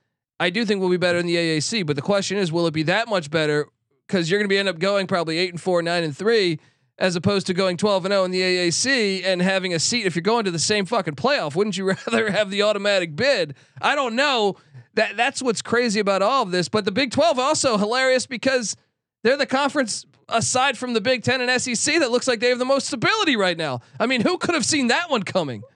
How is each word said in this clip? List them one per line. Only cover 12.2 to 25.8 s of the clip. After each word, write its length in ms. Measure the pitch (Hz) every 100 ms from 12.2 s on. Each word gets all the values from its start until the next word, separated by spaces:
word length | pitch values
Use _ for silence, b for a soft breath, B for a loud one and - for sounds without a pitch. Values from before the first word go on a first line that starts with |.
| 220
have 180 | 196 202
the 120 | 202
automatic 520 | 208 208 202 196 170 147
bid? 400 | 269 233 156 - B B
I 140 | 226 294
don't 200 | 254 226
know. 400 | 285 247 202 180 B 131 B 208
That, 220 | 214 208
that's 240 | 254 -
what's 200 | 262 196
crazy 380 | - 233 247 208
about 220 | 202 190
all 220 | 202 269
of 80 | 202
this. 180 | 180 156
But 160 | 214 208
the 60 |
Big 200 | 196 269
twelve 260 | 262 330 254
also 380 | 262 311 269 208
hilarious 500 | 208 254 262 254 -
because 480 | 240 262 262 208 - _ _ _ _
they're 140 | 226 277
the 80 | 262
conference, 600 | 269 285 294 220 - - _ -
aside 480 | 226 - 254 262 240
from 160 | 247
the 80 | 226
Big 220 | 214 254
Ten 160 | 240 254
and 80 | 247
S 160 | 254 254
E 60 |
C, 240 | 233 294 320
that 120 | 262
looks 160 | 247 262
like 140 | 233
they 80 | 247
have 100 | 247
the 60 | 254
most 220 | 277 -
stability 500 | 247 339 440 349 233
right 200 | 185 170
now. 220 | 151 120 B B
I 60 | 233
mean, 140 | 254
who 160 | 285 -
could 160 | -
have 120 | 330 202
seen 220 | 302 240
that 220 | 285 349
one 140 | 240
coming? 400 | - 196 147 107 - _